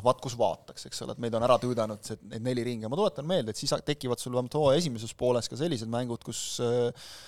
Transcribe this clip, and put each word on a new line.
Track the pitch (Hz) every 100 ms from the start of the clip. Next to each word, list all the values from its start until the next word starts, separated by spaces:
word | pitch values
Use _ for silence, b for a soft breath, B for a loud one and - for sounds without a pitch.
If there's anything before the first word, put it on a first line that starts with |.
| 117
vaat | 127
kus | 135 120
vaataks, | 101 - - - -
eks | -
ole, | - -
et | 117
meid | 113
on |
ära | 120 120
tüüdanud | 120 117 110 107 -
see, | 107 101
need | 117 123
neli | 123 117
ringi. | 120 110
Ma | 151
tuletan | 208 - 151
meelde, | 185 110
et | 104
siis | - 147
tekivad | - 147 127 120
sul | 127 123
vähemalt | 127 151
hooaja | 147 143
esimeses | 165 113 113 -
pooles | 123 123 -
ka | 117
sellised | 170 127 113
mängud, | 117 123 117
kus, | - 123 - -
äh, | 120 120 120 123 B B